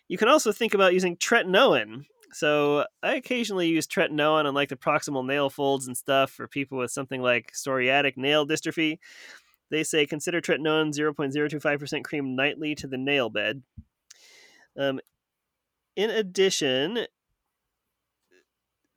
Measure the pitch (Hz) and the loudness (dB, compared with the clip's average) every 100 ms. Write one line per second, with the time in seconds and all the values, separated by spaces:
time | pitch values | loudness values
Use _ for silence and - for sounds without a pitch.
0 | - 185 220 302 220 202 226 196 190 185 | -10 0 4 6 4 0 0 4 4 4
1 | 185 170 - 233 180 190 254 143 107 120 | 2 -2 0 2 4 4 6 4 0 -8
2 | 143 _ _ - 151 147 147 147 - - | -18 _ _ -4 0 2 2 0 -2 -4
3 | 180 269 - 254 214 190 170 160 - - | -4 -4 -4 -4 -4 -2 0 0 0 0
4 | 165 151 151 156 147 139 139 135 - 151 | 0 2 2 2 2 0 -2 -4 -2 -2
5 | - 139 127 143 139 - 139 139 127 120 | -2 -4 -2 0 -2 0 0 0 -4 -8
6 | - 135 131 - 117 143 135 131 120 - | 0 2 2 -2 -10 -8 -6 -6 -6 -6
7 | 135 131 123 120 - - 139 131 127 139 | -8 -2 0 0 -2 -8 -4 0 2 2
8 | 143 127 135 151 147 156 160 151 156 160 | 2 0 0 2 2 -2 -4 -2 -2 -4
9 | - - - - _ _ _ 151 156 160 | -12 -20 -20 -20 _ _ _ -4 -2 0
10 | 147 151 180 170 - 139 156 156 156 147 | 0 -2 -4 -2 0 0 0 0 0 0
11 | 151 147 139 147 147 147 151 143 143 147 | -2 -2 -4 -2 -2 -2 -2 -2 -4 -8
12 | - 151 139 127 143 131 151 147 139 131 | -6 -6 -4 0 -2 -2 -6 -6 -8 -6
13 | 135 143 117 110 104 131 - - - _ | 0 0 0 -2 -4 -4 -10 -20 -20 _
14 | _ - - - - _ _ - 139 135 | _ -20 -20 -20 -20 _ _ -4 -2 -2
15 | - _ _ _ _ _ _ _ _ - | -8 _ _ _ _ _ _ _ _ -4
16 | 214 220 196 185 190 - 143 131 156 233 | -2 0 -2 2 2 2 0 0 0 -2
17 | - _ _ _ _ _ _ _ _ _ | -6 _ _ _ _ _ _ _ _ _
18 | _ _ _ 90 _ _ _ _ _ | _ _ _ _ _ _ _ _ _